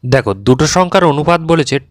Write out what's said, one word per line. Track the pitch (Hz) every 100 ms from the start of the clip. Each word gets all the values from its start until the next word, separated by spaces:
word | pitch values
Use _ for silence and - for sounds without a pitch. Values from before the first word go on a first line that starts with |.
দেখো, | 127 131 113 98 101
দুটো | 127 151 180
সংখ্যার | 180 190 175
অনুপাত | 143 151 170 160
বলেছে | 165 139 139 -